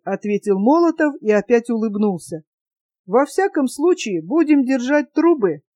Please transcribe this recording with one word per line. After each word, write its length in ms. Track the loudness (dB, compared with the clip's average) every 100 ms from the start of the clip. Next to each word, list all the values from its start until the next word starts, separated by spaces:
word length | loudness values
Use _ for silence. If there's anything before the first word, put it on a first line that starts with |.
ответил 540 | -6 -6 -4 -2 0 0
Молотов 560 | 2 4 2 2 -2 -2
и 100 | 0
опять 400 | 0 2 0 0
улыбнулся. 720 | -2 -2 -2 -2 -2 -8 -14 -16 _ _ _ _ _ -2
«Во 180 | 0 0
всяком 420 | 0 -2 0 -4
случае, 540 | 0 0 0 -2 -6
будем 420 | -2 0 2 2
держать 480 | 2 0 0 -2 -2
трубы 480 | 0 2 2 0 -4 _